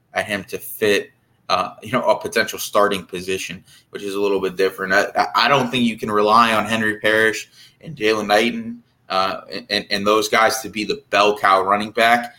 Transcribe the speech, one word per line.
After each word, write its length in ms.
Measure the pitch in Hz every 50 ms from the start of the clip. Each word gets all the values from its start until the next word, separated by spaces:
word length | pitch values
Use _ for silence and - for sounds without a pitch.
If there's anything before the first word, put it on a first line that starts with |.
| _ _ -
at 120 | 95 95
him 180 | 104 104 98 92
to 120 | - - 92
fit, 540 | - - - - 113 104 101 95 - - _ _ _ _ _ _ _ -
uh, 280 | 92 92 92 - - -
you 120 | - 107 113
know, 100 | 123 117
a 160 | 104 107 -
potential 400 | - - - 113 107 - - 92
starting 460 | - - - 110 101 101 101 95 87
position, 580 | - - 90 90 92 95 92 - - 87 95 - _ - - _ _
which 120 | - 98 101
is 120 | 101 98
a 40 | 101
little 220 | 101 101 101 95
bit 160 | 95 92 90 90
different. 340 | 95 95 - - 95 92
I, 140 | 95 101 98 - -
I, 300 | 101 107 - - 101 113
I 20 | 120
don't 220 | 143 139 127 120
think 140 | 131 127 120
you 120 | 117 110 -
can 140 | - 113
rely 420 | 104 104 104 104 107 117 117 113 113
on 120 | 107 101
Henry 340 | 104 113 110 113 107 107 -
Parrish 500 | - 107 110 110 110 110 107 - - - _ - - - _ _
and 160 | - - 151
Jalen 320 | - 107 107 110 107 104 101
Knighton, 560 | 104 107 117 120 117 117 113 113 117 - - _ _ _ _ -
uh, 320 | 92 95 95 98 92 - - -
and, 140 | - 101 - -
and, 140 | 101 104 98 -
and 160 | 104 101 101
those 240 | 104 107 110 104 -
guys 300 | - 113 110 110 101 -
to 80 | - 98
be 140 | 90 110 107
the 200 | 95 - - - _
bell 260 | - 101 104 104 104
cow 280 | - - 101 95 95 92
running 260 | 95 101 104 107 110
back 440 | 104 117 113 117 120 120 120 120 -